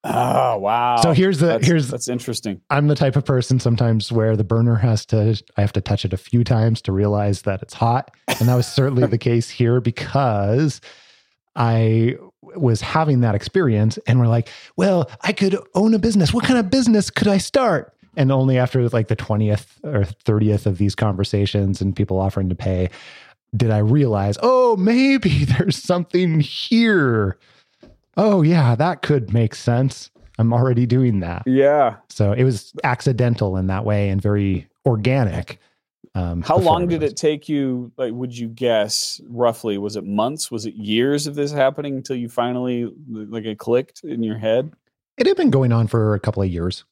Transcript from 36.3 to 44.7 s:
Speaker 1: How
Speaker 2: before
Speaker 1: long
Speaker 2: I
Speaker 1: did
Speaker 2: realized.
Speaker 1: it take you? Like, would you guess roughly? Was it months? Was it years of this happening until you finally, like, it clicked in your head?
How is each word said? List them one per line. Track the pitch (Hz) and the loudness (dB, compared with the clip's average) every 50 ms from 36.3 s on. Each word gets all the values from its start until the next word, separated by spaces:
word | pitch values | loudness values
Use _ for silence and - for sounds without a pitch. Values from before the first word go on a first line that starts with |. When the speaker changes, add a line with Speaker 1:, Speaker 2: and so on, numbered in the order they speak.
| 85 85 | -6 -6
Speaker 1:
How | 82 - 156 | -2 0 0
Speaker 2:
before | 185 190 165 | 2 2 2
Speaker 1:
long | 156 170 | 2 0
Speaker 2:
I | 175 | 0
Speaker 1:
did | 175 170 160 | -2 -2 -2
Speaker 2:
realized. | 156 143 | -2 -4
Speaker 1:
it | - | -4
take | - - 151 151 147 - - | -2 -2 -2 -2 -2 -4 -4
you? | 156 143 139 131 127 123 123 120 _ | -2 -2 -2 -2 -4 -6 -8 -12 _
Like, | - 131 117 | -8 -6 -6
would | 113 123 127 123 117 | -6 -8 -8 -10 -8
you | 117 120 113 | -10 -10 -10
guess | 113 113 127 120 117 110 104 107 - - - - - - - - | -8 -4 0 2 2 2 0 0 -4 -6 -6 -8 -10 -14 -16 -16
roughly? | 117 120 123 117 110 - - 113 101 101 | -4 0 0 0 0 -2 -6 -6 -4 -4
Was | 101 104 107 | -6 -6 -8
it | 107 92 | -8 -8
months? | 95 101 104 110 127 151 156 - - | -6 -2 -2 -2 -2 -4 -8 -10 -10
Was | 127 113 107 | -10 -10 -10
it | 113 - | -10 -12
years | 110 104 104 107 113 120 139 143 147 147 156 | -12 -6 -2 0 2 2 2 0 -2 -4 -6
of | 143 | -6
this | 147 143 143 | -6 -6 -4
happening | 147 147 131 131 135 - 147 143 139 | -2 0 0 0 0 -2 -8 -8 -8
until | 131 123 - 135 | -8 -8 -8 -8
you | 123 120 117 | -8 -8 -6
finally, | - - 120 123 123 123 123 127 123 120 120 107 - - 151 135 | -4 -4 -4 -2 -2 -4 -4 -4 -4 -4 -6 -6 -10 -14 -18 -14
like, | 113 107 107 104 113 117 107 | -14 -14 -12 -10 -10 -10 -8
it | 110 107 104 | -8 -10 -10
clicked | - 117 120 123 131 _ _ - | -4 -2 -2 -2 -2 _ _ -20
in | - 160 131 117 113 | -14 -12 -8 -6 -6
your | 110 107 110 | -6 -6 -4
head? | 107 110 110 123 135 156 | -2 -2 -2 -2 -2 -4